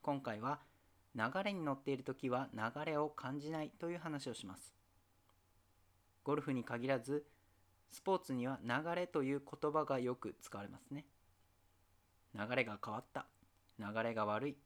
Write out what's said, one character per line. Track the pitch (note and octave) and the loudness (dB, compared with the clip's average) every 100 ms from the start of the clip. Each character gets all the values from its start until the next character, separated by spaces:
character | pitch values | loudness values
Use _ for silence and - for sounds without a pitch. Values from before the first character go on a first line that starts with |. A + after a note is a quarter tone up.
今 | - C#3+ | 0 -2
回 | B2+ G#2+ | -2 -2
は、 | A#2+ D3 - _ _ _ _ B2+ | -2 -2 -6 _ _ _ _ 0
流 | A2 F3+ | 2 2
れ | G3+ | 0
に | G3 | 0
乗 | D#3 | 0
っ | C3+ | 0
て | - | 0
い | C3+ | -2
る | |
時 | C3 C3 C3 | -2 -2 0
は | B2 C3+ | 0 0
流 | G#2+ A2 D3 D#3 | 0 0 0 0
れ | D3+ | 2
を | D3+ | 2
感 | - C3 C#3+ | 0 -4 -4
じ | D3 | -2
な | D#3+ | -2
い | D3+ - | -4 -4
と | E3+ | -4
い | F3 | -4
う | |
話 | E3 D3 C3+ | -4 -4 -4
を | A2+ | -6
し | F#2+ | -8
ま | F#2+ | -12
す。 | - _ _ _ _ _ _ _ _ _ _ _ _ _ _ _ | -16 _ _ _ _ _ _ _ _ _ _ _ _ _ _ _
ゴ | - D3 | 0 0
ル | |
フ | D3 | 2
に | C3 | -2
限 | A#2 A#2+ B2+ | 0 -2 2
ら | C3 | 0
ず、 | B2 D3 - - _ _ _ _ _ | 2 -2 -2 -20 _ _ _ _ _
ス | - | -6
ポ | - F#3 | 2 2
ー | |
ツ | - B2+ | 2 0
に | B2 | 0
は | C3+ | -2
流 | A#2 B2 D#3+ | 2 2 2
れ | F3 F3 | 0 2
と | D#3 | 2
い | C3+ C#3 | 4 2
う | |
言 | C#3 - D3+ | -2 0 2
葉 | D3+ | 4
が | D3 C3+ | 4 2
よ | B2 | 2
く | B2 G#2+ - | 0 -4 -8
使 | - G#2 | -10 -8
わ | |
れ | G2+ | -8
ま | A2 | -12
す | - | -10
ね。 | C#3 - _ _ _ _ _ _ _ _ _ _ _ _ - | -10 -10 _ _ _ _ _ _ _ _ _ _ _ _ -6
流 | G#2+ B2 | 0 2
れ | A#2 | 2
が | G#2 - | -2 -4
変 | |
わ | A2 | -4
っ | - | -4
た。 | C#3+ - _ _ _ _ - | -10 -10 _ _ _ _ -8
流 | G#2 G#2+ | -2 2
れ | A2+ | 2
が | A2+ G#2+ | 2 2
悪 | G#2+ C#3 | 2 0
い。 | C#3 | -4